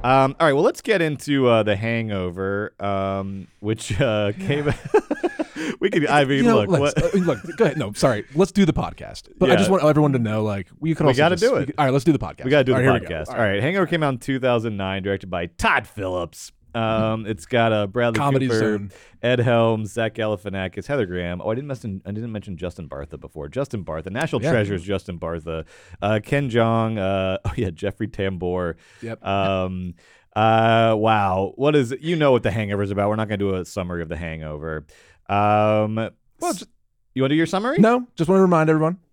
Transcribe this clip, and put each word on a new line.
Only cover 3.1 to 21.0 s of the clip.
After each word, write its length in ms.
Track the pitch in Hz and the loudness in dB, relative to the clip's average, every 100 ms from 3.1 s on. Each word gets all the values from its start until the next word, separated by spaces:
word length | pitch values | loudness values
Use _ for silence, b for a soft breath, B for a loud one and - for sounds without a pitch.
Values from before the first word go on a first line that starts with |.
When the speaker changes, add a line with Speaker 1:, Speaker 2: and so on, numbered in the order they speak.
| 98 98 98 92 _ | -4 -6 -10 -14 _
Speaker 1:
which, 400 | 104 107 - 101 | -4 -4 -4 0
uh, 320 | 135 107 104 104 | 0 2 0 -2
came 260 | 95 143 147 | -4 -2 -2
<laughs> 1120 | 127 - 415 - - 339 - - - 311 - | -4 0 0 0 -6 -6 -6 -10 -6 -8 -2
we 80 | 202 | 0
could, 180 | 190 147 | 0 2
I 160 | 143 | 2
mean, 140 | 139 139 | 4 4
Speaker 2:
You 60 | |
know, 180 | 240 220 | 4 4
Speaker 1:
look, 60 | 104 165 | 4 2
Speaker 2:
let's, 160 | 143 156 | 2 2
Speaker 1:
what 140 | - 202 | 2 2
Speaker 2:
uh, 20 | |
look, 400 | 175 123 165 170 | 0 -2 -6 0
go 80 | 208 | 0
ahead. 120 | 147 | 2
No, 140 | 104 | -4
sorry. 320 | 104 147 107 - | 0 0 0 -4
Let's 200 | 139 196 | 0 0
do 100 | - 196 | 4 4
the 60 | |
podcast. 540 | - 82 - - - - - | 4 -4 -8 -16 -16 -20 0
But 120 | 180 | 4
I 40 | |
Speaker 1:
Yeah. 40 | - | 6
Speaker 2:
just 120 | 101 | 6
want 140 | 185 | 4
everyone 300 | 151 147 151 | 4 4 4
to 60 | 135 | 2
know, 240 | 113 110 | 0 0
like, 240 | 107 98 95 - | -2 -4 -8 -8
we 160 | 160 156 | -4 2
could 100 | 151 | 2
Speaker 1:
We 20 | |
Speaker 2:
also 80 | 127 | 4
Speaker 1:
gotta 180 | 156 175 | 4 4
Speaker 2:
just, 80 | 226 | 2
Speaker 1:
do 40 | 247 | 2
Speaker 2:
we 60 | |
Speaker 1:
it. 20 | 120 | -2
Speaker 2:
could, 80 | - | 0
all 80 | 139 | 2
right, 60 | |
let's 140 | 135 165 | 2 2
do 80 | |
the 60 | 139 | 2
podcast. 260 | 92 - 131 | 0 -6 2
Speaker 1:
We 60 | |
gotta 120 | 147 | 2
do 100 | 127 | 4
Speaker 2:
All 60 | 127 | 4
Speaker 1:
the 80 | 127 | 4
Speaker 2:
right, 140 | 87 | 2
here 0 | |
we 60 | 82 | 0
go. 80 | 82 | -6
Speaker 1:
podcast. 120 | 76 | -6
Speaker 2:
All 60 | - | -2
Speaker 1:
All 60 | |
Speaker 2:
right. 80 | 107 | 0
Speaker 1:
right, 80 | 98 | 2
Hangover 240 | 127 190 180 | 0 0 0
came 140 | 170 | 0
out 100 | 151 | 0
in 60 | 127 | -2
two 200 | - 135 | -4 -2
thousand 380 | 127 120 113 101 | 2 0 0 -4
nine, 260 | 95 95 | -4 -4
directed 260 | 95 98 95 | -2 -4 -4
by 180 | 87 87 | -6 -6
Todd 380 | _ - 147 107 | _ 0 0 -2
Phillips. 680 | - 95 90 87 - - _ _ 117 | -8 -6 -4 -6 -10 -20 _ _ -4
Um, 500 | 110 110 110 110 107 | -2 0 0 -2 -6
it's 220 | 110 - | -8 -2
got, 260 | 120 113 | 0 2
uh, 140 | 107 101 | 2 0
Bradley 320 | 110 120 113 | 0 0 0
Speaker 2:
Comedy 280 | 143 135 131 | 0 0 2
Speaker 1:
Cooper, 120 | 113 | 0
Speaker 2:
zone. 320 | 110 107 101 b b b | 0 -2 -6 b b b
Speaker 1:
Ed 160 | 117 123 | 0 2
Helms, 540 | 120 117 113 113 107 | 4 4 4 2 -4
Zach 200 | - 113 | -4 -4
Galifianakis, 720 | 113 107 104 101 95 95 - 92 | -2 -2 -2 -6 -6 -6 -8 -4
Heather 220 | 143 | -2